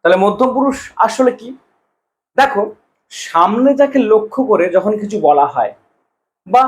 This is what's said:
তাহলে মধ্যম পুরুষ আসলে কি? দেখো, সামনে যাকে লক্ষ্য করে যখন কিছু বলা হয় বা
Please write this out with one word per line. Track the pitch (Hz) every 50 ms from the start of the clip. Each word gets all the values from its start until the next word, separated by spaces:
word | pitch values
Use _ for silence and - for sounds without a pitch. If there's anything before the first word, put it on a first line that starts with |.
তাহলে | _ 170 185 185 196
মধ্যম | 202 196 - 254 254 226
পুরুষ | 262 269 277 262 - - - _ - -
আসলে | 226 - - 262 247 240 -
কি? | 220 240 262 - _ _ _ _ _ _ _ _ _ _ _ _ _ _ _ -
দেখো, | 269 269 - 202 208 - - _ _ _ _ _ _ _ -
সামনে | - - - - 170 175 202 208 233 254 277 285 277
যাকে | 285 269 269 277 233 208 220
লক্ষ্য | 214 214 214 - - 262 214
করে | 214 180 170 180 170
যখন | 185 180 208 214 208 208
কিছু | 208 220 196 156 147
বলা | 147 147 143 143 -
হয় | 127 113 104 - _ _ _ _ _ _ _ _ _ _ _ _ _ _
বা | 185 185 247 262